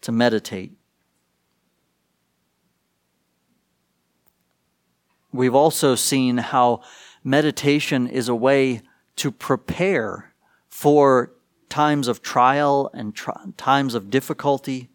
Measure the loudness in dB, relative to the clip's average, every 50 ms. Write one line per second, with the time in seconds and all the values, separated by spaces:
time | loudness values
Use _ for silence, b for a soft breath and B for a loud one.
0 | -6 -4 0 2 2 2 2 0 -4 -6 -12 -12 -12 -14 -18 _ _ _ _ _
1 | _ _ _ _ _ _ _ _ _ _ _ _ _ _ _ _ _ _ _ _
2 | _ _ _ _ _ _ _ _ _ _ _ _ _ _ _ _ _ _ _ _
3 | _ _ _ _ _ _ _ _ _ _ _ _ _ _ _ _ _ _ _ _
4 | _ _ _ _ _ _ _ _ _ _ _ _ _ _ _ _ _ _ _ _
5 | _ _ _ _ _ _ -4 -2 0 2 4 4 4 4 2 2 2 2 2 2
6 | 0 -2 0 0 0 0 0 -2 -4 -2 0 2 2 2 0 -2 B B B B
7 | B B B B B 0 0 2 2 0 -2 -2 0 0 0 0 0 -2 -2 -2
8 | -2 -2 -4 -4 -2 -2 -4 0 2 2 2 4 2 0 -2 -4 -8 b b b
9 | b b _ -6 -6 -6 -6 _ -4 -2 -2 -2 _ -8 -6 -4 -2 -2 0 -2
10 | -4 -4 -8 -12 -14 -18 _ _ _ _ _ _ _ _ -18 -2 2 4 6 6
11 | 6 6 6 4 2 0 _ _ _ _ _ _ _ _ -2 0 2 2 2 0
12 | 0 -2 -4 -4 _ -6 0 2 4 4 4 2 2 2 2 0 0 -4 -6 -10
13 | -12 -10 -10 -10 -10 -10 -10 -10 -12 -18 -16 -10 -2 0 2 2 2 0 -4 -6
14 | -6 -2 -4 -4 -2 -4 -10 _ -2 -2 -2 -2 -4 -8 -10 -10 -10 -16 _